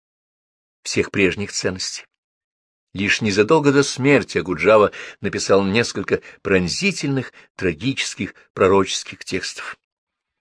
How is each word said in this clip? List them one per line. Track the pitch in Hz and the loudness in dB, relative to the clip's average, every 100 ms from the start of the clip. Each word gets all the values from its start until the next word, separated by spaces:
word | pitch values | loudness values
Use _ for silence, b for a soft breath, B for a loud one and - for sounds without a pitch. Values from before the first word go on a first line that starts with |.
| _ _ _ _ _ _ _ _ | _ _ _ _ _ _ _ _
всех | - - 92 | -6 -2 -2
прежних | - 95 85 101 | 2 2 0 -6
ценностей. | - 104 92 - - - _ _ _ _ _ _ _ _ | -6 -6 -6 -8 -12 -16 _ _ _ _ _ _ _ _
Лишь | 92 101 - | -4 -2 0
незадолго | 110 98 104 160 143 | 0 2 4 4 4
до | 139 | 2
смерти | 135 - 131 139 92 98 | 2 0 2 2 2 -4
Окуджава | 85 82 87 110 101 - B B | -4 0 4 6 6 0 B B
написал | 101 98 - 98 | -6 -4 2 2
несколько | 98 104 113 113 95 92 B B | 2 0 -2 -4 -4 -4 B B
пронзительных, | - 95 87 - 196 - 147 135 120 - b - | 0 0 0 -2 -4 -2 -4 -4 -6 -12 b -6
трагических, | 92 76 117 131 - - 95 - b | -4 -2 -4 -4 -6 -6 -10 -10 b
пророческих | - 95 98 95 - - 92 | 0 4 4 2 -4 -10 -16
текстов. | - 92 87 - - - _ _ _ _ _ _ | -8 -8 -8 -12 -14 -16 _ _ _ _ _ _